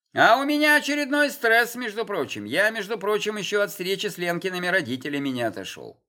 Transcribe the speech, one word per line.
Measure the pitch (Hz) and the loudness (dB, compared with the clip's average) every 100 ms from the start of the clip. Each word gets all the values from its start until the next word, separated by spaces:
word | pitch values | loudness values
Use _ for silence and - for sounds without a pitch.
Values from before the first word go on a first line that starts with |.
| _ - | _ 4
А | 175 247 | 6 6
у | 277 | 4
меня | 294 302 294 | 2 4 4
очередной | 285 294 277 294 285 | 2 -2 0 2 0
стресс, | - 226 226 233 247 | 2 4 4 4 -2
между | 233 208 202 | -6 -6 -4
прочим. | 190 120 107 104 | -2 -4 -6 -4
Я, | 156 214 | 0 2
между | 226 190 220 | 0 -6 -4
прочим, | 196 214 202 214 | 0 0 -2 -4
еще | 160 208 | -2 -2
от | 202 | -2
встречи | - 180 190 202 | -4 -4 -2 -4
с | 175 | -4
Ленкиными | 175 170 185 180 180 | -2 -2 -2 -4 0
родителями | 185 120 127 147 143 139 | 0 0 -4 -4 -4 -2
не | 127 | -2
отошел. | 113 98 90 - 58 - | -4 -4 -10 -12 -16 -18